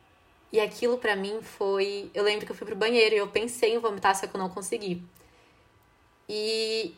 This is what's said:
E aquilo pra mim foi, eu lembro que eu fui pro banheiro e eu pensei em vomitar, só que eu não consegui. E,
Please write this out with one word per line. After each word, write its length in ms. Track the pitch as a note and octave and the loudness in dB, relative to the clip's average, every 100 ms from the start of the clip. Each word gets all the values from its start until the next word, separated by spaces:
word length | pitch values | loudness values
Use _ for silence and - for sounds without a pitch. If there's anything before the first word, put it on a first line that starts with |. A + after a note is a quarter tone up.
| _ _ _ _ _ | _ _ _ _ _
E 120 | G#3+ | 0
aquilo 360 | G#3+ - A#3+ B3 | 0 2 0 2
pra 160 | G#3+ | 0
mim 280 | G3 G3 A3 | 0 -2 -6
foi, 680 | A3+ - G3 G3 G3+ G3+ G3 | -8 -4 0 0 0 -4 -6
eu 100 | G#3 | 0
lembro 220 | G#3 G#3+ - | 0 0 -4
que 80 | |
eu 20 | G3+ | -10
fui 100 | G#3 | -8
pro 100 | G3 | -2
banheiro 400 | A3 A#3+ A3 G#3+ | 2 6 6 4
e 20 | |
eu 100 | G3 | 2
pensei 480 | G3+ A#3 - A3 A#3 | -2 -2 2 2 4
em 40 | |
vomitar, 360 | A3+ G3 G3 F#3+ | 0 2 2 2
só 120 | G3 | 0
que 60 | |
eu 60 | G3 | -4
não 100 | F#3 | -6
consegui. 540 | G3+ F#3+ A#3 G3+ F3 F3 - - _ _ _ _ _ _ _ _ _ - | -6 -4 -4 -2 -4 -8 -20 -20 _ _ _ _ _ _ _ _ _ -10
E, 640 | G#3+ G#3+ A3 A3 A3 F#3 | -4 -2 -2 -2 -2 -4